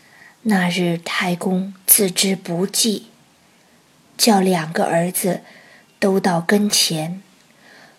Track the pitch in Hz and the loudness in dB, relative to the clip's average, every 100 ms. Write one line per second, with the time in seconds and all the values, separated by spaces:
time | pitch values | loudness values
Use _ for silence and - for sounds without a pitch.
0 | _ - - - 226 190 180 175 175 170 | _ -20 -20 -8 0 0 2 0 0 -2
1 | - - 185 175 190 185 190 196 - - | -4 -4 -2 -2 -2 -2 -4 -8 0 2
2 | 196 180 196 190 190 170 196 - 233 202 | 2 0 -2 -2 -4 -4 -2 0 -2 -2
3 | - _ _ _ _ _ _ _ _ _ | -8 _ _ _ _ _ _ _ _ _
4 | _ - - 202 185 180 156 170 196 170 | _ 0 2 4 4 0 -2 -2 0 0
5 | 175 185 196 170 - - - - _ _ | 0 -2 -2 -4 -8 -20 -20 -20 _ _
6 | 208 190 190 170 170 202 208 - - 165 | 0 2 2 0 2 2 2 0 0 -2
7 | 160 185 - _ _ _ - - - | -6 -8 -14 _ _ _ -20 -20 -20